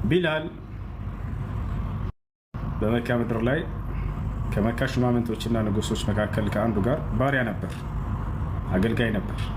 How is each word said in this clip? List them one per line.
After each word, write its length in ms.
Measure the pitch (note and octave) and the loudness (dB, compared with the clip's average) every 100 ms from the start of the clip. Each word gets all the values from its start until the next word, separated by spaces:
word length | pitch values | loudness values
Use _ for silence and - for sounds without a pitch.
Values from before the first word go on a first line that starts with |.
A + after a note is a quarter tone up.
ቢላል 380 | G#2+ F3 E3 D#3 E3 - - - - - - - - - - - - - - - - _ _ _ _ - - - | 4 4 4 0 -2 -8 -12 -10 -10 -8 -8 -6 -6 -6 -4 -4 -2 -2 -2 -4 -6 _ _ _ _ -6 -4 0
በመካ 300 | G#2+ A#2 A#2+ | 2 2 2
ምድር 240 | A#2+ A2+ A2+ | 0 2 2
ላይ 180 | A#2 D3+ - - - - - - - - - | 2 2 -2 -6 -4 -2 -2 -2 -4 -2 -2
ከመካ 300 | - G#2+ A#2 C3+ | 2 2 2 0
ሹማምንቶችና 680 | - B2 A#2+ A2+ G#2+ G#2+ A2+ | 2 4 4 2 -2 0 2
ንጉሶች 400 | G#2+ G2+ - G#2+ | 2 0 0 0
መካከል 400 | - G#2 G#2 A2+ G2+ | 0 2 2 0 0
ከአንዱ 300 | G#2 A2+ G#2 | 2 2 2
ጋር 180 | G#2 C#3 - | 2 2 0
ባሪያ 280 | - C3+ C3+ | 2 4 4
ነበር፣ 280 | A#2 F2+ F2+ - - - - - - - - - - | 2 -2 -4 -6 -4 -4 -2 -2 -2 -2 -2 -2 0
አገልጋይ 380 | F#2+ A2 A2+ A2+ | 2 2 2 2
ነበር። 280 | G2+ - - - | 2 -2 -4 -2